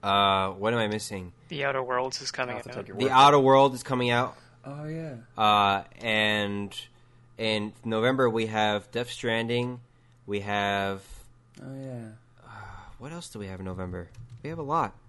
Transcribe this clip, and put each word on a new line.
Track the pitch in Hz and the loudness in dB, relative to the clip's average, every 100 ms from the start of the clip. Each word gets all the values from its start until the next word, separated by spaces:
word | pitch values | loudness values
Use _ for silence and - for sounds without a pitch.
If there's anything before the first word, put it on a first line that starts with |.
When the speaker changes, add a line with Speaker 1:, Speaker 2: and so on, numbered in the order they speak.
Speaker 1:
Uh, | 101 101 101 95 95 | 2 4 4 4 0
what | 98 104 | -2 -2
am | 117 | 0
I | 107 | 0
missing? | 107 104 101 90 - - | -2 -6 -10 -10 -16 -14
Speaker 2:
The | 151 | -6
Outer | 139 135 | -4 -2
Worlds | 127 127 131 131 | -2 -2 -2 -6
is | 135 | -8
coming | - 127 123 | -6 -6 -6
Speaker 3:
I'll | |
have | |
to | - | -10
Speaker 2:
out. | 123 | -12
Speaker 3:
take | 101 | -12
your | 98 | -2
Speaker 1:
The | |
Speaker 3:
word | 131 | 4
for | 131 | 8
Speaker 1:
Outer | 143 147 | 10 10
Speaker 3:
it. | |
Speaker 1:
World | 135 135 135 | 8 8 8
is | 127 | 4
coming | - 127 123 | -4 -2 2
out. | 120 127 - - _ | 2 0 -6 -20 _
Speaker 3:
Oh, | 139 143 | -16 -12
yeah. | 151 160 160 123 117 - | -10 -10 -10 -14 -16 0
Speaker 1:
Uh, | 107 104 101 98 - - | 4 6 4 2 -2 -10
and | 117 107 107 107 101 101 101 - - - - - - - | -2 2 2 2 -2 -4 -8 -10 -16 -20 -20 -20 -20 -6
in | 113 107 104 - | -2 -2 -4 -8
November, | 117 110 120 131 127 | -4 0 2 2 2
we | 113 110 | 2 0
have | 110 107 104 - | 2 2 0 -2
Death | 117 120 | -6 -6
Stranding. | - 120 113 117 120 123 123 - _ _ _ - | -6 -2 -2 0 -2 -2 -8 -16 _ _ _ -8
We | 101 | -6
have | 101 104 101 101 98 98 - - - - _ - | -4 -2 0 0 -2 -4 -10 -20 -20 -20 _ -20
Speaker 3:
Oh, | - | -14
yeah. | 135 135 123 110 110 _ _ | -12 -12 -12 -14 -18 _ _
Speaker 1:
uh, | 104 107 101 - - - | -20 -18 -16 -18 -18 -16
what | 143 | -14
else | 170 175 | -14 -14
do | 110 | -12
we | 101 | -10
have | 92 | -10
in | 95 | -10
November? | 92 92 90 87 - - - | -8 -8 -8 -12 -16 -20 -16
We | 143 | -14
have | 165 | -10
a | |
lot. | 139 160 113 - | -4 -2 -2 -6